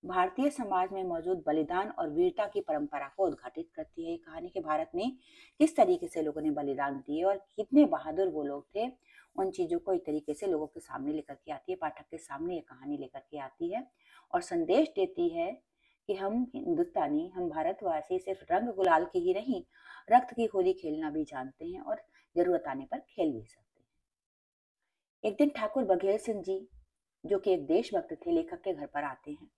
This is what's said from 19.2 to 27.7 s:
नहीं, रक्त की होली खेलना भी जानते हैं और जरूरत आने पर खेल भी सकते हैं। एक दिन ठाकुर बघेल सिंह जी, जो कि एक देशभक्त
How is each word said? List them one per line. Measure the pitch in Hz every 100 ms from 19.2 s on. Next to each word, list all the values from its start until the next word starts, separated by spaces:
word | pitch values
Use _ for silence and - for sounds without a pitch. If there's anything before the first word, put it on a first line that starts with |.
| 175
नहीं, | 185 240 302 - _ - - -
रक्त | 233 247
की | 240
होली | 226 196 185
खेलना | 185 165 151 156
भी | 151
जानते | 147 139 131 - 165
हैं | 185
और | - 220 - _ _ 339
जरूरत | 359 339 -
आने | 139 262
पर | -
खेल | - - 160
भी | 117 107
सकते | _ _ _
हैं। | _ _ _ _ _ _ _ _ _ _ _ _ _ _
एक | 214 202
दिन | 294
ठाकुर | - 214 269
बघेल | 214 180 190 214
सिंह | - 208
जी, | 180 190 - - _ _ _ _ -
जो | 196
कि | 202
एक | 180
देशभक्त | 139